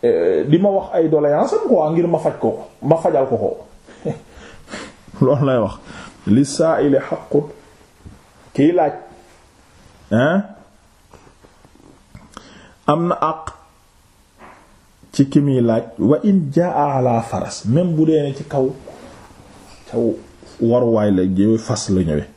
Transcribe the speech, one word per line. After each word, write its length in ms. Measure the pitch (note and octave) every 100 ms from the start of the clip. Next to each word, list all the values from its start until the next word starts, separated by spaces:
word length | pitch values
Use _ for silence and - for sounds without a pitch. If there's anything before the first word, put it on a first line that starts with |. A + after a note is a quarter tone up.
euh, 400 | A#2+ E2+ E3+ F#3 D3
di 120 | D#3
ma 100 | G3+
wax 180 | G3 -
ay 160 | F3+ E3
doléance 440 | D3+ D3 D3+ B3+
am 140 | A4 G#4+
quoi, 220 | G#3+ D3+
ngir 160 | E3 E3+
ma 120 | D#3+
faj 140 | D#3 -
ko, 200 | A2+ A2 - -
ma 120 | C3 D#3+
fajal 300 | - D3 C3+
ko 100 | A#2
ko. 200 | G#2 - - - - - -
<laughs> 80 | - - - - - - - - - - -
Loolu 240 | C3 C#3 C#3
lay 120 | B2+
wax. 180 | G2+ - - - - - -
"Lis-sa'ili 720 | G#2+ C#3 - D#3+ D3+ C#3+ C3+
haqqun", 480 | - - - C#3+ D3+ - - - - _ - - _ _ -
kiy 180 | - D3
laaj, 200 | F3+ D3+ - - - - - _ _ _ _ - - -
hein, 300 | G#2+ C#3 F#3 G3+ - - _ _ _ _ - - _ - _ _ _ - - _ - - - - - - - -
am 200 | D3+ E3+
na 80 | -
àq 320 | D#3 D#3 - - - _ _ _ _ _ _ _ - - _ _ _ _ -
ci 140 | - C#3
ki 100 | D3+
muy 220 | C#3+ C3
laaj, 220 | A#2 A2+ - -
"wa 180 | G2+ D3+
in 260 | G#3+ G3 D3
jaa'a 440 | C#3+ F3 D3 C#3+ C3+
ala 240 | B2+ A#2
faras", 420 | - G2+ - - G2+
même 280 | C#3 F3+ D#3
bu 100 | D#3
dee 160 | D#3
ne 100 | C#3+
ci 100 | C#3
kaw, 240 | - C#3+ C3 - - - - - - - - - - - -
kaw 220 | A2+ A#2 - - - - -
waruwaay 500 | A#2 A#2+ A#2+ A2+ G#2
la 120 | F#2+ F#2
jëwe, 320 | F#2+ G#2 A2+
fas 320 | A2 G#2 -
la 120 | F#2
ñëwe. 220 | E2 D2+ C#2+